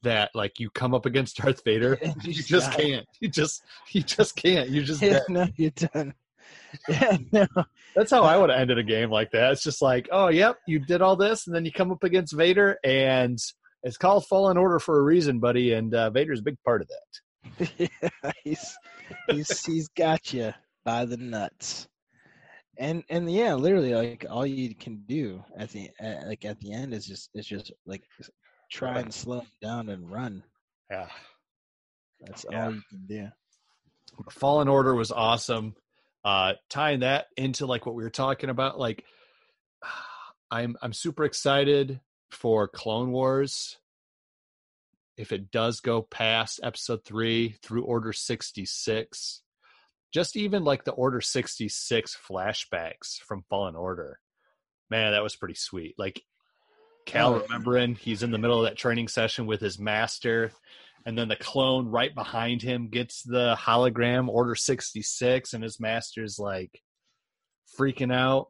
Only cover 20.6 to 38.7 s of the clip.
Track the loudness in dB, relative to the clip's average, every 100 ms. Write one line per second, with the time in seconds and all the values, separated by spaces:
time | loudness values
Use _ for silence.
20.6 | _ _ -4 -2 -4 -6 -8 -6 -8 _
21.6 | -12 -12 -14 _ _ _ _ _ _ -20
22.6 | _ -10 -6 -6 -4 -6 -2 0 2 2
23.6 | 2 4 2 0 -2 -6 -10 -4 -4 -4
24.6 | -6 -8 -14 -14 -8 -6 -4 -8 -16 -14
25.6 | -14 -14 -18 -14 -12 -12 -10 -10 -10 -12
26.6 | -12 -10 -10 -10 -12 -16 -16 -16 -12 -12
27.6 | -14 -20 -16 -16 _ _ -20 _ _ _
28.6 | _ -10 -6 -6 -6 -10 -10 -10 -10 _
29.6 | -10 -8 -8 -12 -10 -10 -10 -12 -18 _
30.6 | _ _ _ -12 -12 -16 -20 _ _ _
31.6 | _ _ _ _ _ _ -20 -18 -10 -6
32.6 | -6 -8 -12 -20 -14 -12 -12 -18 _ _
33.6 | _ _ _ _ -20 _ -20 -2 2 4
34.6 | 6 6 6 2 0 0 2 2 0 -4
35.6 | -4 -12 _ _ _ _ 0 2 2 -2
36.6 | _ -2 0 2 2 0 -2 -6 -4 -4
37.6 | -4 -4 -4 -8 -8 -4 -2 -2 -4 -2
38.6 | -2